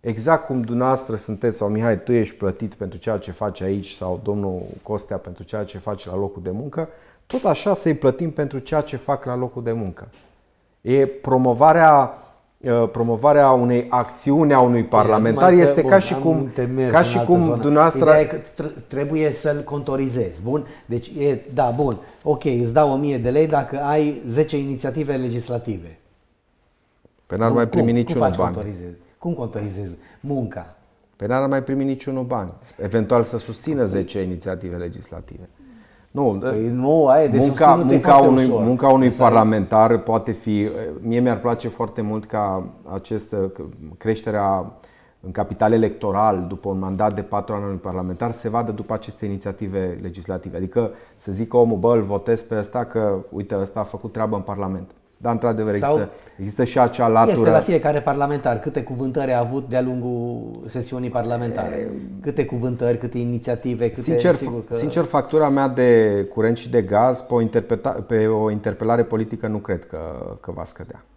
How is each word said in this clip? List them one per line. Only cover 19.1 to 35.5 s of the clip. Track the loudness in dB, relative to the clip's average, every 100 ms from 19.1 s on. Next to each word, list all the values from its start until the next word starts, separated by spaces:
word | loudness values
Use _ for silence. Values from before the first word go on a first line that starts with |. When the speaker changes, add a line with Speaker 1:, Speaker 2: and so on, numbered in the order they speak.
| 0 -2
Speaker 2:
să-l | -2 -2 -4
contorizezi. | -4 -8 -4 -4 -2 -2 -4 -6
Bun? | -4 -4 -4 -16 -8
Deci, | -8 -8 -2
e, | -2 -2 -4
da, | -2 0 0
bun. | -2 -2 -10 -10
Ok, | -2 -2
îți | 0 0 0
dau | 2 2
o | 2
mie | 0 -2
de | 0
lei | 2 2
dacă | 2 -2 -4
ai | -2 0 0 -2 -6
zece | -2 0 0
inițiative | -4 -6 -6 -6 -4 -4
legislative. | -4 -6 -6 -8 -6 -8 -10 -20 _ _ _ _ _ _ _ _ _ _ _ _ _
Speaker 1:
Păi | -2
n-ar | 0
Speaker 2:
Cum, | 2
Speaker 1:
mai | 2
primi | 2 2
Speaker 2:
cum, |
Speaker 1:
niciunul | 2 0 0
Speaker 2:
cum | 0
faci | 0
Speaker 1:
bani. | -2
Speaker 2:
contorizezi? | -2 -8 -10 -14 -16 _ _
Cum | -8
contorizezi | -6 -6 -8 -8 -8 -10 -12 -20 _
munca? | -6 -6 -6 -8 -16 -20 _ _ _ _
Speaker 1:
Păi | -4
n-ar | -2 0
mai | -2
primi | -2 -2
niciunul | -2 -4 -6 -6
bani. | -4 -4 -6 -12 -20 -10
Eventual | -4 -2 2 2
să | 2 -4
susțină | -8 -12 -6 -2
zece | 0 -2 -4 -4
inițiative | -6 -6 -8 -8 -8 -10
legislative. | -10 -12 -16 -16 -16 -20 -20